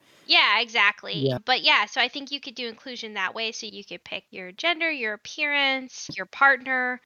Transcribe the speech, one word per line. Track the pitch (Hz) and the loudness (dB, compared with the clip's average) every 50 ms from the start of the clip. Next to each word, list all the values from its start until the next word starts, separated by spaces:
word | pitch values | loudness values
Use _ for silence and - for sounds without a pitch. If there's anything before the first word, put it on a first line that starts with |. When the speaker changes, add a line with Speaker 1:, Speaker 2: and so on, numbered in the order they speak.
| _ _ _ _ _ | _ _ _ _ _
Speaker 1:
Yeah, | - 320 339 294 233 208 220 | 2 4 4 6 6 4 2
exactly. | 240 226 220 233 202 202 214 - - 196 196 - 269 269 | 2 0 2 4 4 4 4 0 -4 -8 -4 -2 0 0
Speaker 2:
Yeah. | - - - | 0 0 0
Speaker 1:
But | - 254 208 208 | 0 0 2 4
yeah, | 302 302 240 208 | 4 4 4 4
so | 208 - 262 | 2 0 0
I | 240 247 | 0 0
think | - 294 277 262 | -2 -6 -10 -10
you | 285 277 | -10 -10
could | - 277 226 | -10 -12 -10
do | - 247 233 | -10 -8 -10
inclusion | 220 - - 269 247 226 226 220 208 | -10 -12 -12 -12 -12 -10 -10 -8 -6
that | 202 185 180 - | -4 -4 -4 -2
way, | 220 226 220 220 | -4 -4 -4 -6
so | - - | -8 -10
you | 214 196 202 202 | -12 -12 -14 -14
could | - 175 175 - | -14 -16 -16 -12
pick | - - 185 - _ | -10 -10 -12 -12 _
your | - 196 185 180 190 | -14 -14 -14 -12 -8
gender, | - - 330 349 320 330 330 | -4 -2 -2 0 0 0 -2
your | 302 269 233 214 208 | -2 -2 -2 -4 -4
appearance, | 208 - - - - 302 294 285 285 277 269 269 262 262 247 - - - - - | -6 -8 -12 -8 -4 -2 0 2 2 2 2 2 0 -4 -8 -12 -14 -12 -10 -10
your | 196 190 | -10 -10
partner | - - - 277 277 269 247 254 262 262 254 254 247 247 247 _ | -8 2 6 6 6 6 6 2 -2 0 0 0 -2 -4 -6 _